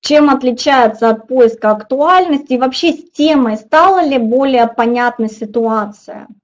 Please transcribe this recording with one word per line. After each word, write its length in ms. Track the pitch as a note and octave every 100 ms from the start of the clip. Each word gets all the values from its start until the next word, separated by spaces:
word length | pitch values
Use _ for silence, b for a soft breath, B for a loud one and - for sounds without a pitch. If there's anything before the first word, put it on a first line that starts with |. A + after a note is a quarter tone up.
чем 280 | - D4+ D4
отличается 800 | B3+ B3+ A#3+ C#4+ C4+ A#3 G#3+ A3+
от 180 | A3 -
поиска 440 | B3+ A#3 A3+ G#3+
актуальности, 800 | G#3+ - C4 D4+ F#4 F4+ C#4 -
и 60 | B3+
вообще 340 | C4 B3+ E4+
с 180 | - -
темой 460 | - D4+ D4+ A#3 G#3+
стала 480 | - D#4 F4+ F#4+
ли 140 | D#4+ C4+
более 480 | A3 B3 C4+ B3+ A#3
понятна 640 | A#3+ A#3 A#3+ B3 A#3+ A3
ситуация? 1000 | - G#3+ A#3 A3+ A3 G3+ G#3 - - - -